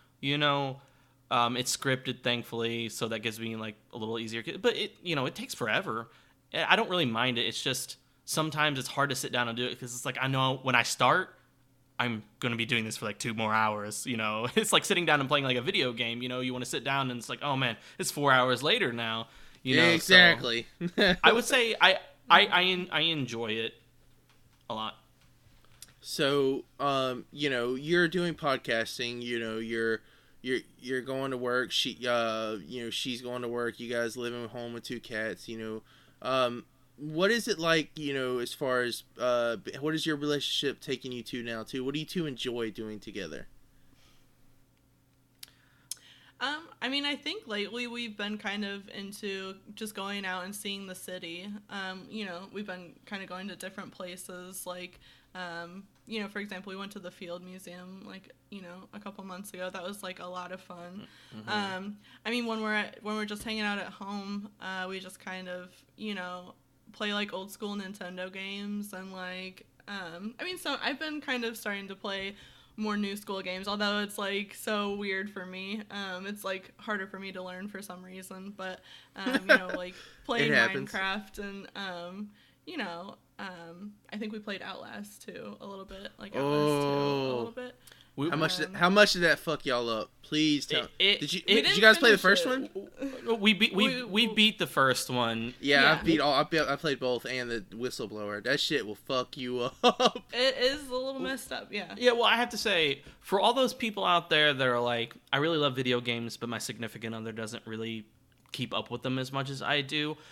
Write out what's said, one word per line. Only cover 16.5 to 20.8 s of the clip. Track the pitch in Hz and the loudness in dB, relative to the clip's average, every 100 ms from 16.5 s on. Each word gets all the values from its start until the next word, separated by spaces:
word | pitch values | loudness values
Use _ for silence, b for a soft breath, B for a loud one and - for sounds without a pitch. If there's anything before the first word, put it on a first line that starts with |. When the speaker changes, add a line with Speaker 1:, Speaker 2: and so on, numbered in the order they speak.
Speaker 1:
wanna | 127 120 | -4 -4
sit | 139 | -4
down | 135 139 131 | 0 0 0
and | 120 | -2
it's | 120 | -6
like, | 120 | -4
"Oh, | 143 131 | -2 2
man, | 123 107 B B | 0 -2 B B
it's | 190 | -4
four | 147 139 | 2 6
hours | 131 127 120 | 8 8 4
later | 147 233 143 | 4 4 2
now," | 117 113 113 113 B B B | 0 -4 -4 -6 B B B
you | 131 147 | 2 6
know? | 170 | 6
So | 165 | 6
Speaker 2:
Exactly. | 185 185 175 156 123 117 - - | 8 10 10 8 0 -2 -4 -6